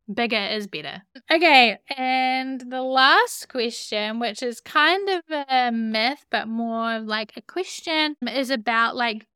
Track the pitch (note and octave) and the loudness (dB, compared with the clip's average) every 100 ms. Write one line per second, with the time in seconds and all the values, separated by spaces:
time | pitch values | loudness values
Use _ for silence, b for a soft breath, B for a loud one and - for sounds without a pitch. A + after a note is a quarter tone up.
0 | - G3+ A#3 A3 G3+ G#3+ G3+ D#3 D3 F3+ | -8 -4 -2 0 -2 -6 -6 -10 -10 -14
1 | - C4 - D#4+ E4 C4+ A#3+ - - C4+ | -16 -10 0 4 8 8 8 4 -8 -6
2 | B3+ C4 C4 C4 C4 C4 B3 B3+ C4 C4 | -2 0 0 -2 -4 -8 -8 -6 0 4
3 | C4+ F4 A#4+ - - C4 A#3 A3+ - G#3+ | 6 6 4 -2 -8 -4 -4 -4 -6 -4
4 | G#3 A3+ A#3 G#3+ B3 A3+ - D#4 D4+ F#4+ | -4 -4 -6 -4 -8 -8 -2 2 4 2
5 | G4 F#4 E4 D4+ C#4 C4 B3 A3+ A3 A3 | 0 -4 -4 -6 0 2 2 0 -2 0
6 | A#3 C#4+ _ A3+ A3 A3+ A#3 A3+ A3+ A3+ | -2 -2 _ -4 -4 -4 -4 -4 -4 -4
7 | G#3+ G#3+ G#3+ - - F4 F#4 - - D#4 | -4 -6 -6 -12 -10 -8 -6 -8 -4 0
8 | D4+ D4 A#3+ A#3+ B3+ C4+ G#3+ A3+ A#3 B3 | 0 -2 -6 -4 -2 -2 0 0 0 0
9 | A#3 A3 - | -4 -4 -10